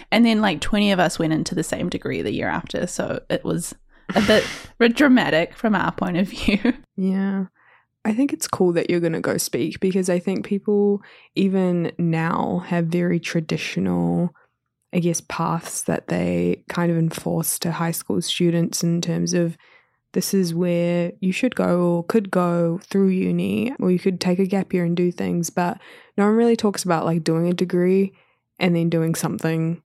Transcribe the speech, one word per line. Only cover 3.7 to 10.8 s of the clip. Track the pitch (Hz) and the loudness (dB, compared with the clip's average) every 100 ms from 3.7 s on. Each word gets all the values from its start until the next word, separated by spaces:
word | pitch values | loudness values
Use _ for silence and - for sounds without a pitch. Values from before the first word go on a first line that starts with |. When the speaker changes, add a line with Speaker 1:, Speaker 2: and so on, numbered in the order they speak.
| - _ _ - | -14 _ _ -4
Speaker 1:
a | - | 0
bit | 202 214 - - - - | 4 4 2 -6 -16 2
<laughs> | 233 233 | 2 6
dramatic | 294 254 147 156 170 | 6 6 4 2 0
from | - 220 | -2 0
our | 196 165 | 0 0
point | - 180 175 | -2 -2 0
of | 202 | -2
view. | - - 202 233 - - - | -2 0 2 0 -2 -8 -4
Speaker 2:
Yeah. | 190 190 196 196 190 _ _ _ _ _ | -2 0 -2 -2 -6 _ _ _ _ _
I | - | -2
think | 214 277 | 0 0
it's | 311 - | -2 -6
cool | - 185 | 0 2
that | 170 - | 2 2
you're | 175 | 0
gonna | 170 160 | 0 0
go | - - | 0 -2
speak | - 127 151 - | -2 -2 -2 -2
because | 190 190 185 | -2 0 0
I | 180 | 0
think | 180 190 | 0 -4
people | - 202 208 208 | -2 -4 0 2